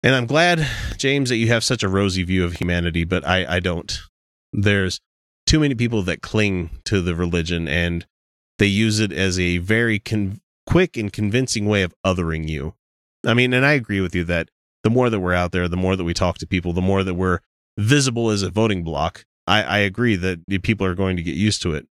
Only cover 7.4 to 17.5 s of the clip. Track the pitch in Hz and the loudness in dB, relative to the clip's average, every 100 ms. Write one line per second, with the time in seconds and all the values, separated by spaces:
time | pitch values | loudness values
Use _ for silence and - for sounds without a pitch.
7.4 | 82 87 82 80 87 85 - _ _ _ | 0 -2 -2 -2 -2 -4 -8 _ _ _
8.4 | _ _ 101 98 110 107 107 76 95 92 | _ _ 2 4 2 2 0 0 -2 0
9.4 | 87 87 90 110 117 107 - 110 101 101 | 0 0 0 0 2 -2 -2 -4 -4 -6
10.4 | _ _ - 170 180 - 101 - 104 117 | _ _ 0 2 2 -2 -8 -4 -2 0
11.4 | 131 113 104 104 90 _ 95 92 82 80 | -2 -2 0 2 0 _ -2 0 -2 -4
12.4 | 78 76 76 - _ _ _ _ - 117 | -4 -6 -8 -12 _ _ _ _ 0 2
13.4 | 127 127 139 147 113 98 92 90 85 87 | 2 2 2 2 0 -2 0 -2 -2 -2
14.4 | 82 _ _ _ 110 120 123 110 90 90 | -4 _ _ _ 0 2 2 0 0 0
15.4 | 87 90 87 87 92 95 85 85 90 - | 0 0 0 0 0 0 -2 0 -2 -2
16.4 | 82 92 87 87 92 98 95 87 92 87 | -4 -4 -2 -2 0 0 0 -2 0 -2
17.4 | _ | _